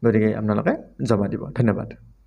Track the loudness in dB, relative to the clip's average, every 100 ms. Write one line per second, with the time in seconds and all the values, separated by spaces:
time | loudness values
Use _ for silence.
0 | 4 4 2 0 0 0 0 -2 -6 _
1 | 0 0 0 -4 -8 0 2 2 -4 -14
2 | -20 -20